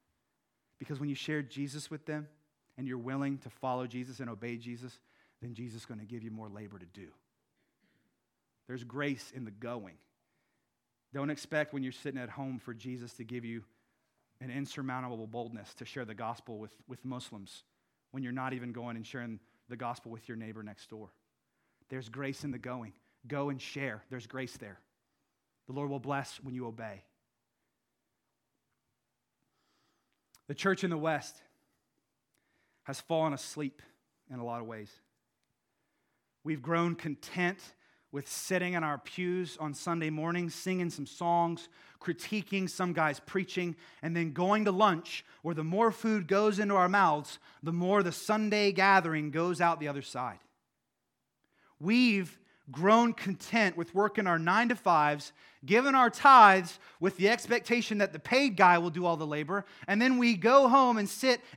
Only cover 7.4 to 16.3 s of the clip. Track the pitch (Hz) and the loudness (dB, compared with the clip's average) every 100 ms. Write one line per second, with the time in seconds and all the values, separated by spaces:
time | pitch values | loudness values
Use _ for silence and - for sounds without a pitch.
7.4 | _ _ _ _ _ _ _ _ _ _ | _ _ _ _ _ _ _ _ _ _
8.4 | _ _ - 127 117 127 147 135 - 127 | _ _ -16 -14 -12 -8 -6 -6 -12 -14
9.4 | 113 104 117 120 98 82 _ _ _ _ | -14 -12 -12 -12 -14 -20 _ _ _ _
10.4 | _ _ _ _ _ _ _ 139 143 139 | _ _ _ _ _ _ _ -8 -6 -6
11.4 | - 156 147 143 131 127 147 131 123 135 | -4 -4 -4 -6 -8 -10 -12 -10 -12 -10
12.4 | 135 127 - 113 127 127 120 - 113 123 | -10 -10 -12 -14 -14 -14 -14 -16 -14 -12
13.4 | 117 117 104 _ _ _ _ _ _ _ | -10 -12 -16 _ _ _ _ _ _ _
14.4 | 131 127 139 - 131 127 127 117 110 117 | -12 -10 -10 -10 -8 -8 -8 -12 -12 -12
15.4 | 117 113 98 - 117 143 117 110 113 | -12 -14 -18 -20 -16 -12 -12 -10 -10